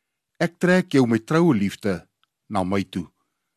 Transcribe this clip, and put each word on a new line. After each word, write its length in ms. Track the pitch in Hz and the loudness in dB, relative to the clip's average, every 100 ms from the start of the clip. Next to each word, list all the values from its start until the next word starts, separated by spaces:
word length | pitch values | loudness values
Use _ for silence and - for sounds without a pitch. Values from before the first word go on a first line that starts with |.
| _ _ _ - | _ _ _ -6
Ek 180 | 165 - | -6 -2
trek 340 | 180 185 180 | 2 2 2
jou 140 | 139 117 | 2 2
met 200 | 113 - | 0 0
troue 280 | 160 170 | 0 2
liefde 540 | 107 98 - 104 87 - _ _ _ - | 2 -2 -4 -6 -6 -10 _ _ _ -8
na 160 | 104 | -6
my 180 | 92 98 | -4 -4
toe." 260 | 95 95 78 _ _ _ _ | -4 -8 -12 _ _ _ _